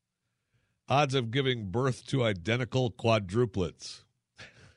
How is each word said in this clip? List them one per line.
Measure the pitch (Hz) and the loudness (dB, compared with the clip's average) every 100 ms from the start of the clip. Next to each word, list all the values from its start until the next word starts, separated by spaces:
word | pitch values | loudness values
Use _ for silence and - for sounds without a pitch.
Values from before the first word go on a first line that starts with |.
| _ _ _ _ _ _ _ _ - | _ _ _ _ _ _ _ _ 0
Odds | 135 147 | 2 2
of | 135 113 | 0 0
giving | 135 131 120 101 | 0 0 -2 -2
birth | 117 131 - - | -2 0 -2 -4
to | 135 113 | 0 0
identical | 92 82 120 120 131 123 | 0 -2 -2 0 0 0
quadruplets. | - 117 110 92 107 120 101 82 - - - _ _ _ - - - - | 0 2 2 2 0 0 0 -4 -6 -16 -18 _ _ _ -20 -20 -20 -16